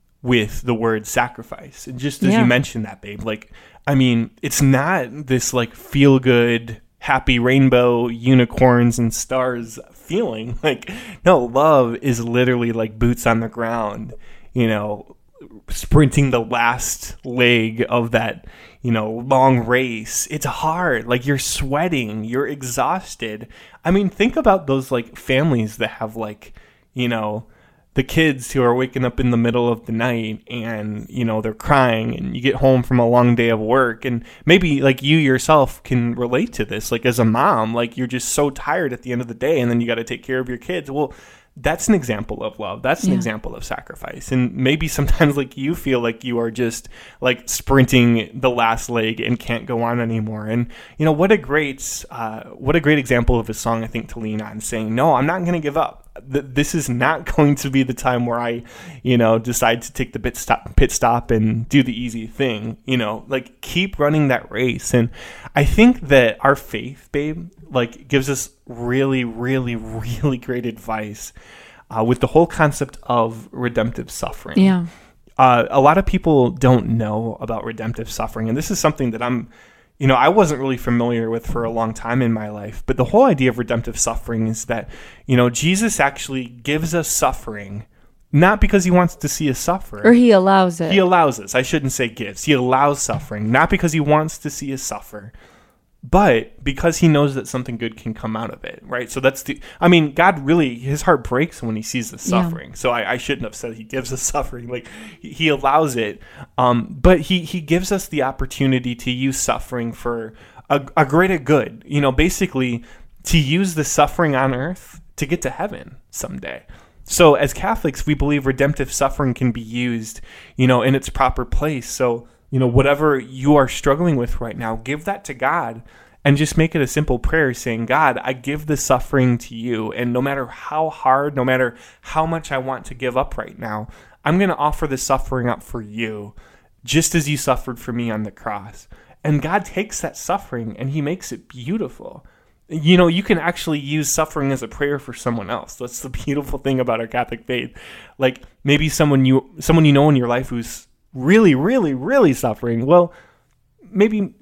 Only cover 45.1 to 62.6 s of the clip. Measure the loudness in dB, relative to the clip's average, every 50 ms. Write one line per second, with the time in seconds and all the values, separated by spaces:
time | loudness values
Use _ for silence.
45.1 | 4 4 4 2 2 0 -4 -6 -8 -6 -6 -4 -4 -4 -2 -2 0 0 0 -2
46.1 | -4 -4 -6 -4 -2 -2 -2 -2 -2 -2 -2 -2 -4 -6 -12 -16 -20 -20 -20 -20
47.1 | -10 _ -2 -2 -2 -2 -4 -8 -8 -6 0 4 6 6 6 6 6 6 6 6
48.1 | 4 2 0 -4 -4 -2 0 0 2 2 2 2 0 -2 -4 -4 -2 -2 -2 -2
49.1 | -4 -4 -4 -4 -4 -4 -4 -6 -6 -6 -6 -6 -4 -2 -2 -2 -2 -2 -2 -2
50.1 | -2 -4 -4 -6 -8 -8 -6 -4 -2 -2 -2 -4 -8 -14 -20 -16 -6 -2 0 0
51.1 | 2 2 4 4 2 2 0 0 -2 0 0 -2 -6 -10 -10 -12 -12 -12 -14 -14
52.1 | -10 -10 -8 -8 -10 -12 -14 -16 -16 -6 -2 0 0 2 2 2 2 2 2 2
53.1 | 0 2 4 2 2 2 0 -4 -8 -6 -4 -4 -4 -4 -4 -6 -8 -8 -10 -10
54.1 | -10 -10 -8 -6 -6 -6 -8 -10 -12 -12 -10 -8 -6 -6 -4 -2 -2 0 2 2
55.1 | 2 2 2 0 -2 -2 -2 -2 -2 -2 -4 -2 -2 -2 -2 -4 -6 -12 -20 -20
56.1 | -20 -20 -8 -6 -4 -4 -4 -2 -2 -2 -2 0 -2 -4 -2 -2 -2 0 0 0
57.1 | 0 -2 -4 -2 2 4 4 4 2 0 -2 0 0 0 0 0 -4 -4 -2 -2
58.1 | 0 0 -2 -2 -2 -2 -4 -4 -6 -6 -10 -14 -20 -20 -20 -20 -16 -6 -2 2
59.1 | 2 4 4 4 4 2 0 -2 -2 0 0 0 0 0 -4 -8 -8 -8 -6 -6
60.1 | -6 -6 -6 -6 -6 -4 -2 -2 -2 -2 -2 0 4 4 4 4 2 0 2 2
61.1 | 2 0 0 0 2 2 2 2 0 -2 -2 2 4 4 4 2 -2 -6 -8 -8
62.1 | -8 -8 -10 -10 -6 -4 -2 -2 -2 -4